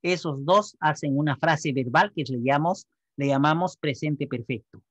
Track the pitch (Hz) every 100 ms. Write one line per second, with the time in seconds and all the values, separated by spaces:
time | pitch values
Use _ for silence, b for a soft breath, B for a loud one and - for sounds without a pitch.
0 | 175 180 165 139 139 196 208 _ 156 147
1 | 151 139 151 131 165 156 156 135 120 143
2 | 202 - 135 127 123 143 160 196 - _
3 | _ - 139 135 147 160 180 - 151 127
4 | 156 143 139 123 113 123 _ - _